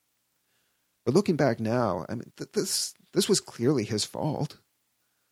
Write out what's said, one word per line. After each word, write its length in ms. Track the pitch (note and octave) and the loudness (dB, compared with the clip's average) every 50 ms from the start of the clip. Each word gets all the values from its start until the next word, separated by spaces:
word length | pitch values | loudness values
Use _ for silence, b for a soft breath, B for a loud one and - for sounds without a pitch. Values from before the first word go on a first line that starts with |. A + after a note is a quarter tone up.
| _ _ _ _ _ _ _ _ _ _ _ _ _ _ _ _ _ _ _ _ _ | _ _ _ _ _ _ _ _ _ _ _ _ _ _ _ _ _ _ _ _ _
But 80 | A#2+ C3+ | 2 2
looking 220 | G3 G#3 - E3+ | 4 4 4 2
back 240 | C#3+ D3+ B2+ A#2 A2+ | 2 2 2 2 0
now, 460 | A2 A2 A#2 B2+ A#2+ G2+ F2 F2 - | 0 0 0 2 2 0 0 -2 -4
I 80 | - G#2+ | -6 -8
mean, 160 | A#2+ - - - | -10 -10 -12 -14
th-, 140 | - - - - | -16 -16 -6 -4
this, 400 | G#3+ F3+ - - - - - - _ _ _ | -4 -2 -2 -2 -4 -4 -6 -8 _ _ _
this 160 | - - - | -2 0 2
was 140 | - F#3+ - | 2 2 0
clearly 420 | - - - - A#2 C3+ D3+ B2 G#2 | 0 -4 -4 0 2 2 2 2 0
his 220 | G2+ G#2+ G#2 - | 0 -2 -2 -2
fault. 540 | - - - - D#3 B2 - D3+ - - - _ _ _ _ _ _ _ _ _ _ _ _ _ _ | -4 -4 -4 -4 -2 -2 -2 -4 -6 -6 -12 _ _ _ _ _ _ _ _ _ _ _ _ _ _